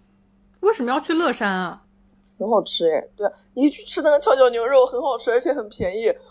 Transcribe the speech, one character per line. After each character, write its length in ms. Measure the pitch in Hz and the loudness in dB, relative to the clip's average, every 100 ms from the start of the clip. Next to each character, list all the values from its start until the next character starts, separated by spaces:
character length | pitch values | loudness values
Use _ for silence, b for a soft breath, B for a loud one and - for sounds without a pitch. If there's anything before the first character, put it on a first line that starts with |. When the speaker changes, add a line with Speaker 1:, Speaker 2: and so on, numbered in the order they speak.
| _ _ _ _ _ _ | _ _ _ _ _ _
Speaker 1:
为 120 | 392 | 0
什 120 | 440 | 0
么 60 | 240 | -2
要 100 | 277 | -2
去 120 | - | -2
乐 180 | 330 330 | -2 -2
山 180 | 247 208 | -2 -4
啊？ 300 | 185 175 - _ _ _ _ _ - | -4 -6 -10 _ _ _ _ _ -10
Speaker 2:
很 100 | 208 | 0
好 140 | 220 | 0
吃 280 | - 196 165 | 0 -2 0
哎， 140 | 156 - - | 0 -4 -6
对， 100 | 202 B B | -6 B B
你 160 | 247 285 | 0 0
去 140 | - | 0
吃 180 | - - | -8 -2
那 80 | 302 | 2
个 80 | 285 | 2
跷 160 | 277 | 4
脚 140 | 269 254 | 4 4
牛 180 | 233 233 | 2 2
肉 200 | 277 254 | 4 4
很 160 | 247 | 0
好 160 | 294 233 | -2 -2
吃， 120 | - | 0
而 80 | 240 | 0
且 120 | 320 | 0
很 160 | 277 214 | -4 -6
便 300 | - 190 202 | -6 -6 -2
宜。 120 | 220 B B | -2 B B